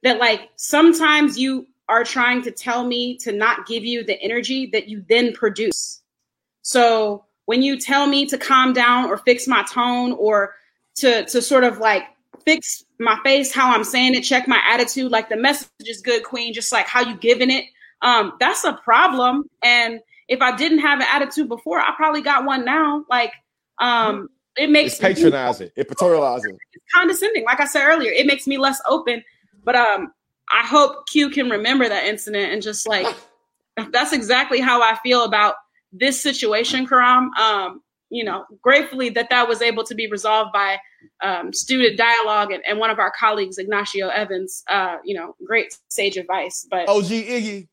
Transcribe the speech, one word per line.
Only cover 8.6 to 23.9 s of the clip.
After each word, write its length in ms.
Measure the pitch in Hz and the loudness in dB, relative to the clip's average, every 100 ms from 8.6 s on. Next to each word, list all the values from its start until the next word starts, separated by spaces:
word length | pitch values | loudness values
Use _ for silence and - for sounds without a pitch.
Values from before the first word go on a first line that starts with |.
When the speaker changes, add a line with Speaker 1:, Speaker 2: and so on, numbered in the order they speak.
| 262 | 4
Speaker 1:
down 320 | 254 233 240 254 | 2 2 2 0
or 100 | 208 | -2
fix 320 | - 240 262 | 0 0 2
my 140 | 233 - | -2 -2
tone 400 | - 247 247 247 247 | -2 -2 -2 -4 -2
or 360 | 214 208 196 - _ _ _ - | 0 0 -2 -8 _ _ _ -2
to, 280 | 262 233 | 2 2
to 160 | - 247 | 0 -4
sort 240 | 233 277 | 2 4
of, 140 | 247 226 | 2 2
like, 260 | 220 202 - _ _ - | 0 0 -4 _ _ -6
fix 400 | - 320 - - _ _ | 0 0 0 -12 _ _
my 180 | 233 220 | 0 0
face, 280 | 269 269 269 | 2 2 2
how 180 | 262 262 | 2 2
I'm 100 | 233 | 2
saying 300 | 214 254 254 | 0 2 2
it, 60 | 254 | 2
check 260 | 247 262 254 | 0 0 2
my 140 | 233 - | 2 2
attitude, 420 | 240 240 - 254 | 2 0 -2 -2
like, 200 | 220 220 | -2 -2
the 60 | 220 | -2
message 320 | 254 285 - _ | 0 0 -6 _
is 220 | 220 220 | -14 -10
good, 220 | - 233 | -2 -2
queen, 280 | 226 254 233 | -2 -8 -8
just, 200 | 226 226 | -8 -4
like, 140 | 233 185 | -2 0
how 140 | 240 | -2
you 160 | 233 208 | -2 -2
giving 340 | 226 240 254 | 2 2 4
it. 140 | 262 - _ - _ | 0 -4 _ -20 _
Um, 320 | 247 233 202 - | 2 4 2 0
that's 260 | 262 427 | 0 2
a 100 | 339 233 | -2 -4
problem. 640 | - 233 359 262 247 262 294 _ | 2 4 4 4 0 0 -4 _
And 360 | 240 240 233 226 _ _ _ | 2 4 2 -4 _ _ _
if 140 | 254 | 0
I 120 | 254 247 | 0 0
didn't 240 | 311 311 | 2 2
have 200 | 285 277 | 2 0
an 60 | 262 | 2
attitude 380 | 277 277 302 269 | 0 -2 -4 -6
before, 320 | 233 - 339 | -6 -4 -2
I 140 | - 302 | -2 0
probably 240 | 311 302 | 0 0
got 240 | 285 277 | 0 0
one 220 | 269 262 247 | 0 -2 -2
now. 400 | 294 302 294 294 | 0 0 -2 -2
Like, 240 | 247 226 - _ _ _ _ | -2 -2 -6 _ _ _ _
um, 500 | 247 | 0